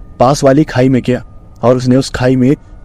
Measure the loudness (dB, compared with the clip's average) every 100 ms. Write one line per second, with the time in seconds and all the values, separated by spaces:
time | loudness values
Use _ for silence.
0 | -20 -2 0 2 2 2 0 0 0 0
1 | -2 -6 -8 -20 -20 -4 0 0 2 0
2 | 0 -4 -2 0 0 -2 -6 -14